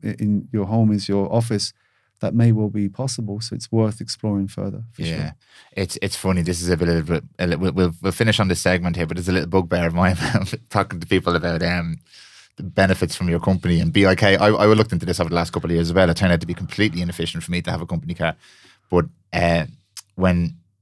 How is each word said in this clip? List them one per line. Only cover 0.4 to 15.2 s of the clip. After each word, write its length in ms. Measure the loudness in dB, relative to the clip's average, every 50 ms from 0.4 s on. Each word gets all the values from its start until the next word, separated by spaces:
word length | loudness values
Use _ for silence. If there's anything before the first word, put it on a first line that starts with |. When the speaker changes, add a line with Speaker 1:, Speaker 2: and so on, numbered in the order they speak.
| -2 -2 -4
Speaker 1:
your 140 | -4 -2
home 260 | 0 2 2 4 4 2
is 160 | 0 -2 -2
your 240 | -2 -2 0 0 0
office, 400 | 0 0 0 -2 -4 -4 -6 -10 _ _ _ _ _ _ _ _ -6
that 120 | -6 -2 2
may 160 | 4 4 4
well 200 | 4 4 2 -2
be 180 | -2 -2 -4 -4
possible. 520 | -4 -6 -8 -6 -6 -6 -8 -6 -6 -8
So 140 | -8 -8 -10
it's 140 | -10 -8 -2
worth 300 | 0 0 2 0 0 -4
exploring 480 | -10 -12 -10 -6 -4 -4 -2 -2 -4 -4
further, 360 | -6 -8 -8 -8 -8 -10 -12 -14 -12
for 120 | -8 -6
sure. 120 | -6 -4
Speaker 2:
Yeah. 160 | -4 -6 -8 -10 _ _ _ _ -20 -20 _ -6
It's, 260 | -6 -4 -4 -4 -6
it's 160 | -6 -6 -6
funny. 240 | -2 -2 0 2 2 2
This 200 | 0 -2 -2 0
is 80 | 0
a 60 | 0
bit, 120 | 2 2 2
a 40 | 2
little 220 | 2 0 0 -2
bit, 100 | -4 -4 -6 _ -4
a 80 | -2
li-, 100 | -2 -2
we'll, 160 | 0 -2 -2 0
we'll, 220 | 2 2 0 0 -2
we'll 120 | -4 -4 0
finish 280 | 0 2 2 2 2
on 80 | 2 0
this 120 | 0 0
segment 360 | 2 2 2 2 2 -2 -2
here, 80 | -2 -4
but 120 | -4 -4 -4
it's 100 | -2 0
a 40 | 0
little 160 | 0 0 2
bugbear 380 | 2 0 2 2 0 0 0 0
of 60 | 2
mine 220 | 2 2 2 2 0 -2 -2 -2 -2 -2
<laughs> 280 | -2 -6 -8 -10 -4
talking 280 | -2 -2 0 -2 -4 -10
to 60 | -4
people 300 | 0 0 0 2 2 0
about, 260 | 0 0 0 -2 -2 -2
um, 360 | -2 -2 -2 -4 -4 -6 -8 _ _ _ -20 -20 -20 -20 -20 -20 _ _
the 60 | -14 -12
benefits 520 | -6 0 2 4 4 4 2 0 -4 -4
from 140 | -2 -2 0
your 120 | 0 0
company 400 | 2 0 0 0 2 2 2 2
and 120 | 2 2 4
B 140 | 4 6
I 80 | 6 4
K. 240 | 4 4 4 4 6
I, 100 | 4 4
I 180 | 4 6 6
looked 260 | 6 6 6 4 2 0
into 120 | -4 -2
this 160 | -2 -2 -2